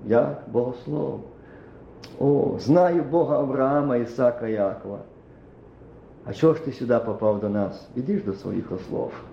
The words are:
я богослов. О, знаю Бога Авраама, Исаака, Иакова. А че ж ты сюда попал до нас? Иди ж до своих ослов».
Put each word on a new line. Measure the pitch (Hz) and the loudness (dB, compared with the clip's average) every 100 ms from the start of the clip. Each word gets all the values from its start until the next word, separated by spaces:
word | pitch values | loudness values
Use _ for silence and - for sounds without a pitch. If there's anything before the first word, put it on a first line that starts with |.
я | 104 117 139 - - | 2 2 2 -2 -4
богослов. | 117 123 - - 147 - - - - - - - - - - - - | -2 -2 -4 -6 -6 -4 -8 -12 -20 -20 -20 -20 -20 -20 -20 -20 -2
О, | 139 143 - - | 2 4 2 0
знаю | - 170 180 170 | 4 6 6 4
Бога | 139 170 139 120 | 2 2 2 0
Авраама, | 139 131 135 147 143 120 | 0 0 2 2 2 0
Исаака, | 117 - 123 120 113 | -2 2 2 2 -2
Иакова. | 107 98 92 98 101 - - - - - - - - - - - - | 0 -2 -2 -10 -12 -14 -20 -20 -20 -20 -20 -20 -20 -20 -20 -20 -18
А | - | -14
че | - 160 | 2 2
ж | 156 | 4
ты | - | -2
сюда | - 120 117 | -6 0 2
попал | 110 101 107 104 | 0 0 0 0
до | 104 | 0
нас? | 104 95 - - | 0 -2 -4 -10
Иди | 123 135 202 | -6 -2 -2
ж | |
до | 104 | -2
своих | 90 95 98 - | -6 -6 -6 -6
ослов». | 92 - - - - - | -8 -6 -6 -6 -8 -16